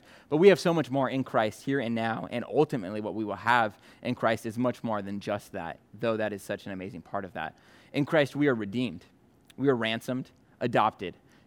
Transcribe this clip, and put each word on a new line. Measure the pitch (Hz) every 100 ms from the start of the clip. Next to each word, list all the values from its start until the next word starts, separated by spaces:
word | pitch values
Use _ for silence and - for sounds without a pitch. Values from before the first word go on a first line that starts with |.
| - - -
But | 147
we | 196
have | 180
so | 180
much | 170 127
more | 135 127
in | 135
Christ | 127 127 110 -
here | - 139
and | 113
now, | 117 113 110 -
and | 120 -
ultimately | 120 151 135 90 107
what | 107
we | 95
will | 107
have | 98 110 123 110 - - -
in | 113
Christ | 127 117 113 117
is | 110
much | 127 -
more | 117 107
than | 98 101
just | 107 104 -
that, | 98 85 - _ 104
though | 117 110
that | 107
is | 101
such | - 101
an | -
amazing | 95 92 117
part | - 101 95
of |
that. | 82 80 - _ - -
In | - 143
Christ, | 160 139
we | 139 147
are |
redeemed. | 120 104 110 123 85 - _ _ _ _ -
We | 135
are | 123
ransomed, | 113 113 - 127 127 _ _ -
adopted, | 120 123 107 - 92 - _ -